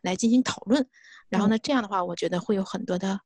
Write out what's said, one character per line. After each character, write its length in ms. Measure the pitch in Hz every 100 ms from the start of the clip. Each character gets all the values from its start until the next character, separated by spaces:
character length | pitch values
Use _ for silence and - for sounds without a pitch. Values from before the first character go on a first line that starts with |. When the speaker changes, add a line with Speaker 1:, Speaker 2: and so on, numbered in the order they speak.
Speaker 1:
来 120 | 180
进 140 | 185 233
行 140 | 247
讨 180 | 254 -
论。 240 | - 285 254 _ - - -
然 100 | 196
后 80 | 208
呢， 80 | 220
Speaker 2:
嗯。 40 |
Speaker 1:
这 100 | -
样 100 | 269
的 60 | 202
话， 160 | 196
我 100 | 175
觉 140 | 175 170
得 100 | 180
会 160 | -
有 80 | 196
很 220 | 190 185
多 140 | - 180
的 200 | 190 196